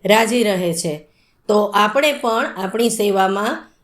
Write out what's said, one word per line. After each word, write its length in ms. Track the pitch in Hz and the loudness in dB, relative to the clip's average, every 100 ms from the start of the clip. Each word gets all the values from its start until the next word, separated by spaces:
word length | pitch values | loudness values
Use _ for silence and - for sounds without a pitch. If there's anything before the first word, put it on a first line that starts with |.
રાજી 380 | - 214 226 240 | 2 2 2 0
રહે 300 | 214 185 180 | 0 0 -2
છે. 360 | 170 170 151 - _ _ _ - | -4 -6 -8 -12 _ _ _ -2
તો 160 | 208 | 0
આપણે 480 | 208 202 208 262 302 | 2 2 2 2 0
પણ 420 | 262 247 226 269 - | 0 -2 -2 -2 -6
આપણી 340 | 190 220 233 | -8 -2 -2
સેવામાં 800 | - 208 190 190 196 214 311 - _ | 0 0 2 0 0 -4 -6 -12 _